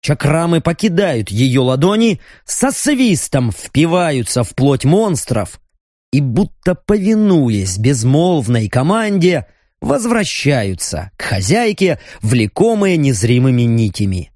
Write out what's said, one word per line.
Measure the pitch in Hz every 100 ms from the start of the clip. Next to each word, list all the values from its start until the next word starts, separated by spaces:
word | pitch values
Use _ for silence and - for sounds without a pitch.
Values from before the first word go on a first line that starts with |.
Чакрамы | - 147 139 156 170 170
покидают | 165 170 220 170 196 127 104
её | 101 131 127
ладони, | 127 131 170 214 226 170 - -
со | - - 262
свистом | - - 277 254 170 - 139 123
впиваются | - - 135 165 175 175 139 110 -
в | 113
плоть | - 139 135
монстров | 131 180 220 156 - 123 101 - _ _ _ _ _
и, | 135
будто | 139 117 202 - -
повинуясь | 180 - 208 190 220 214 175 127 104 92 95
безмолвной | 117 139 113 139 175 165 113 120 107
команде, | 127 143 220 214 196 170 165 - _ _ _
возвращаются | - 269 233 226 190 - 139 139 101 92 - 78 95 _
к |
хозяйке, | - 98 95 208 233 - 190 139 - -
влекомые | 107 127 107 - 220 220 196 175
незримыми | 139 117 113 123 131 123
нитями. | 120 117 110 - 101 92 -